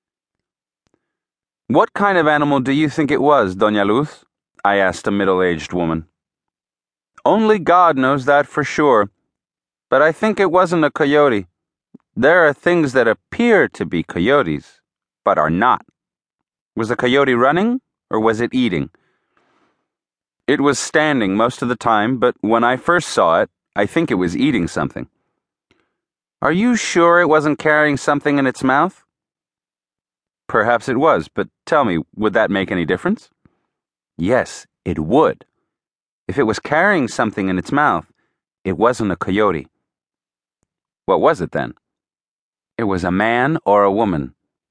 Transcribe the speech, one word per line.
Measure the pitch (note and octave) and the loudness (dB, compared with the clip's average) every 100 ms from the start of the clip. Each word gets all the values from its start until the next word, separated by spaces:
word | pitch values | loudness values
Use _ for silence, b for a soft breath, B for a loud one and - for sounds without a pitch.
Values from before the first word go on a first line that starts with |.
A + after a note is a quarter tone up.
| _ _ _ _ _ _ _ _ _ _ _ _ _ _ _ _ - | _ _ _ _ _ _ _ _ _ _ _ _ _ _ _ _ -2
"What | B2+ - | 0 0
kind | - G3+ F#3 | 0 0 2
of | D3+ | 2
animal | D3 D3 C#3 | 2 2 0
do | C3 | 0
you | C#3 D3+ | -2 -2
think | C3+ C#3+ | -2 -2
it | C#3+ | 0
was, | C#3 C#3+ G2+ F#2 | 2 2 2 0
Doña | G#2+ G#2+ G2+ | -2 0 0
Luz?" | A2+ D3+ - _ _ _ _ | 0 -2 -10 _ _ _ _
I | G2+ G2+ | -2 2
asked | F#2+ F2 - | 0 -2 -4
a | G2+ | -2
middle-aged | F#2+ F#2 F#2 E2 D#2 | 0 0 0 -2 -6
woman. | F2 E2 D#2+ D#2+ _ _ _ _ _ _ _ _ _ _ _ | -4 -4 -4 -8 _ _ _ _ _ _ _ _ _ _ _
"Only | B2+ G3 A3 G#3+ | 0 2 2 0
God | D#3 F3 F3 C3+ | 2 4 4 2
knows | C3 C#3+ B2+ | 0 0 2
that | C#3+ C#3+ | 2 2
for | - | -2
sure, | C#3 - D3+ A#2 G2+ _ _ _ _ _ _ _ - | -4 0 2 4 2 _ _ _ _ _ _ _ -2
but | C3 | 2
I | D#3 | 2
think | D#3+ A3 G3+ | 0 -2 0
it | F#3+ | 0
wasn't | E3+ F#3 F3 | 2 0 0
a | D3+ | -2
coyote. | - D3+ D3 D3 G#2+ F#2+ _ _ _ _ - _ | 0 0 2 2 0 -6 _ _ _ _ -20 _
There | - C3 F3 D#3 | 0 2 4 2
are | |
things | C#3+ - F3 D3 | 2 0 0 2
that | B2+ A2+ | 2 0
appear | G#2+ - - A#3+ G#3 B2 | 0 -6 -2 2 4 2
to | - E2+ | -2 -6
be | E2+ | -6
coyotes, | D#2+ F2 F#2+ C#3+ F#2+ D2 - _ _ _ _ _ | -6 -4 0 0 0 -4 -8 _ _ _ _ _
but | - F2 | -2 0
are | D#2 | 0
not. | E2+ A#2+ A2+ - _ _ _ _ _ _ _ _ - | 0 0 0 -4 _ _ _ _ _ _ _ _ -8
Was | A2 | -6
the | A#2+ | -2
coyote | B2+ C3+ C#3 | 0 0 2
running, | A#2+ C3 D#3+ A3 B3+ _ _ - | 2 2 2 0 -4 _ _ -8
or | A2 | -2
was | A2 A2 | 0 0
it | A#2+ | -2
eating?" | B2+ B2 E2+ C#2 _ _ _ _ _ _ _ _ _ _ _ _ _ _ _ - | -2 -2 -2 -6 _ _ _ _ _ _ _ _ _ _ _ _ _ _ _ -4
"It | C#3+ | 0
was | C#3+ C3+ | 0 -2
standing | - D#3+ D3+ C#3 G2+ G2+ | -2 -2 0 0 0 0
most | A#2 - | -2 -2
of | A#2+ | -6
the | A#2+ A#2 | -4 0
time, | G#2+ G#2+ C3 | 0 0 0
but | B2 - | -2 -2
when | G#2 A2+ | -2 0
I | A#2+ B2+ | 2 -2
first | - F3 - | 0 -2 -2
saw | - F2+ E2 | 0 2 2
it, | A2 _ _ | 0 _ _
I | - G#2 | -4 -2
think | E3 E3 | -2 -2
it | G2+ | -2
was | F2+ F2 | -2 -2
eating | C#3 A#2 E2 | -2 -2 -4
something." | - C#2 - C2 _ _ _ _ _ _ _ _ _ _ _ _ - | -4 -6 -8 -16 _ _ _ _ _ _ _ _ _ _ _ _ -6
"Are | C3+ | -2
you | E3+ A#3+ A#3 | 0 0 0
sure | - E3+ E3+ E3+ | -2 2 4 4
it | E3+ | 4
wasn't | D#3 D3+ C#3+ | 2 2 -2
carrying | D#3 D3+ D3+ C#3 | 0 2 2 0
something | - C#3+ D3 C#3+ | -2 -2 0 0
in | C3+ | -2
its | - | -2
mouth?" | C3 C3+ F3 - _ _ _ _ _ _ _ _ _ _ _ _ _ _ - | 0 0 0 -4 _ _ _ _ _ _ _ _ _ _ _ _ _ _ -4
"Perhaps | A#2 G#2+ A#2+ - | -2 2 0 -2
it | A#2+ | 0
was, | D#3 A2 D#2 | 2 0 -2
but | - G2 _ | -8 -10 _
tell | - D#3 B2 | -2 0 0
me, | E2+ C#2+ | -2 -6
would | - G#2+ | -4 -2
that | G#2+ G#2 | 0 0
make | G2 F#2+ | -2 -2
any | F#2+ | -4
difference?" | E2 F#2 F3 A3+ _ _ _ _ _ _ _ _ _ - | -2 -2 -2 -4 _ _ _ _ _ _ _ _ _ -8
"Yes, | F2 B2 - - - _ | -2 -2 -2 -8 -20 _
it | - D#2+ | -8 -6
would. | D#2 B2+ C3+ - _ _ _ _ _ _ _ _ - | -2 2 2 -2 _ _ _ _ _ _ _ _ -10
If | G#2 | -2
it | A2+ | -2
was | G#2+ | -2
carrying | - D3+ F#3+ G3 A#2 | -4 -2 0 0 -2
something | - A2+ G#2 F#2+ | -4 -6 -4 -4
in | F#2 | -4
its | - | -4
mouth, | C#3+ D3 F2 - _ _ _ _ _ | -2 0 -2 -6 _ _ _ _ _
it | - D2 | -8 -2
wasn't | G#2+ - G#2+ | 0 0 -4
a | E2+ | -4
coyote." | - F#2+ G#2+ E2 C2+ _ _ _ _ _ _ _ _ _ _ _ _ _ - | -4 0 0 -2 -8 _ _ _ _ _ _ _ _ _ _ _ _ _ -2
"What | F2+ | 0
was | A#2+ C#3+ | 2 0
it | E2 | -4
then?" | - B1 - _ _ _ _ _ _ _ _ _ - | -6 -8 -12 _ _ _ _ _ _ _ _ _ -6
"It | |
was | A2+ F#2+ | -4 -2
a | F2+ F#2 A2 | -2 -2 0
man | A#2+ C3 D#3+ | 0 -2 -2
or | - G2+ | 0 2
a | G2+ G2 | 2 0
woman." | A2 D#2+ C2 _ _ _ _ | -2 -4 -6 _ _ _ _